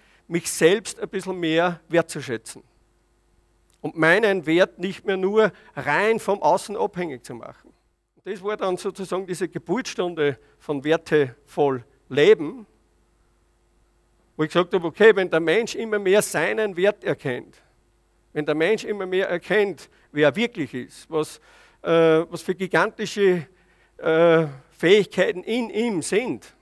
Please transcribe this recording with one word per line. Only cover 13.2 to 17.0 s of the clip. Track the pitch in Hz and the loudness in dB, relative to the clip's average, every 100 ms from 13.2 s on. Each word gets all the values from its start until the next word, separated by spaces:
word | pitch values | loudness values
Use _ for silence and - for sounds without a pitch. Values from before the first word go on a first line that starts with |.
| _ _ _ _ _ _ _ _ _ _ _ - | _ _ _ _ _ _ _ _ _ _ _ -6
wo | |
ich | 156 | -2
gesagt | 170 175 | 0 0
habe, | 190 170 | -2 -4
okay, | - 220 | 4 6
wenn | 196 185 | 6 2
der | 160 | 0
Mensch | 165 190 226 | 2 0 -2
immer | - 226 208 | -6 -4 -2
mehr | 196 208 | 2 2
seinen | - 160 175 220 214 175 | 2 -2 -2 -2 -4 0
Wert | 196 208 | 0 0